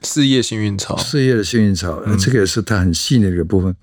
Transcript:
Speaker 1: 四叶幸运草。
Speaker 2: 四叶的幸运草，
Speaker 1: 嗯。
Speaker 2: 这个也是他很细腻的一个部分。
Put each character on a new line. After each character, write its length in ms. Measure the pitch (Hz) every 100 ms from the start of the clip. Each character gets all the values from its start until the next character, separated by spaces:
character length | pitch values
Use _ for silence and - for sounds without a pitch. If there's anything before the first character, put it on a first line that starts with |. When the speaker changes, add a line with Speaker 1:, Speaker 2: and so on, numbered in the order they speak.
Speaker 1:
四 260 | - 151 139
叶 140 | 131
幸 180 | 113 110
运 180 | 104 101
草。 180 | - -
Speaker 2:
四 260 | - 147
叶 120 | 131
的 100 | 117
幸 180 | 98 117
运 120 | 104
草， 280 | 90 90 78 104
Speaker 1:
嗯。 100 | 98
Speaker 2:
这 160 | 98
个 60 | 127
也 80 | 95
是 160 | 113
他 160 | 87 104
很 160 | 90
细 240 | 82 - 127
腻 60 |
的 60 | 98
一 60 | 87
个 80 |
部 160 | 80 95
分。 160 | 92 92